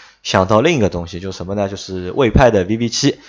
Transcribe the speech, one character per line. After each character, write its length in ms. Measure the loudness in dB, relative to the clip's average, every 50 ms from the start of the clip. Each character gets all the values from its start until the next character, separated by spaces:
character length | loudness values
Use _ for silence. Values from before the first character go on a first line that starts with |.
| -20 -20 _ _ -6
想 240 | -2 0 2 2
到 140 | 4 4 4
另 160 | 4 2 2
一 20 | 2
个 100 | 0 0
东 160 | -2 -4 -8
西， 140 | -10 -10 -10
就 120 | -10 -10
是 60 | -10
什 80 | -10 -10
么 80 | -8 -4
呢？ 160 | -4 -4 -4
就 60 | -6
是 340 | -10 -12 -10 -10 -8 -8 -4 0
魏 180 | 2 2 4
派 180 | 4 4 4 4
的 140 | 4 2 2
V 120 | 0 -2
V 120 | -2 -2 -4
七， 300 | -2 0 0 0 0 -2 -8